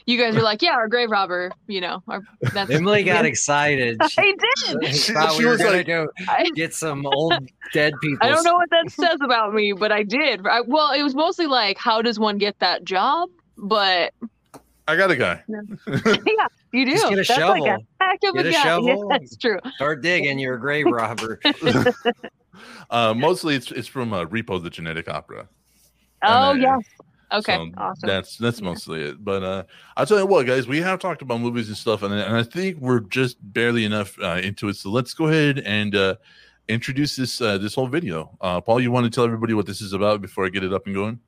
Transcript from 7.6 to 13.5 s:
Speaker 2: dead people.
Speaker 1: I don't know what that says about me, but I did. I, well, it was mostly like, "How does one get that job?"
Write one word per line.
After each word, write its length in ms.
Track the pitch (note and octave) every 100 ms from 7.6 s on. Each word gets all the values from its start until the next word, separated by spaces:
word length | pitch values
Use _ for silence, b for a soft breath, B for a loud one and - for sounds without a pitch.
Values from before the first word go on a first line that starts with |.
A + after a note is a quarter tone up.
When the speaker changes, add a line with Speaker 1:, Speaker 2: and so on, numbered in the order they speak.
| -
Speaker 2:
dead 200 | D#3 D3+ C#3
people. 160 | D3+ C#3
Speaker 1:
I 80 | A#3+
don't 140 | D#4
know 120 | E4+ F4
what 140 | E4+
that 180 | E4 E4
says 280 | - E4 E4
about 320 | C4+ A#3+ G#3+
me, 200 | G#3+ G#3
but 180 | F#3+ G#3
I 100 | G#3
did. 460 | G#3 B3 D4+ G#3 F#3+
I, 140 | A#3
well, 320 | A#3 D4+ D4
it 100 | C#4
was 100 | D4
mostly 320 | C4 E4 F#4+ D#4+
like, 320 | B3+ G3+ G3
"How 240 | B3 A3+
does 160 | A#3 G#3+
one 220 | G#3+ G3+
get 180 | G3+ -
that 240 | F3+ D#3+ E3+
job?" 440 | F#3 A#3 D#4 F4+ - _